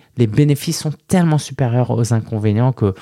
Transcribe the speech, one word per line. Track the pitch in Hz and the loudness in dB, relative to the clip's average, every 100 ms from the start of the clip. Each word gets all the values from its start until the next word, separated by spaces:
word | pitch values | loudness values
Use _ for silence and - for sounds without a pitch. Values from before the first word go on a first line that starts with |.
| - - | -4 -2
les | 113 | 0
bénéfices | 107 147 143 - 160 | 2 2 2 -2 -6
sont | 156 147 - | -6 -8 0
tellement | 190 170 151 | 2 2 0
supérieurs | - 135 127 120 123 | -2 -4 0 0 0
aux | 117 113 | 0 0
inconvénients | 113 - 110 107 104 127 | -2 -2 -2 0 2 0
que, | 120 104 92 | 0 -2 -2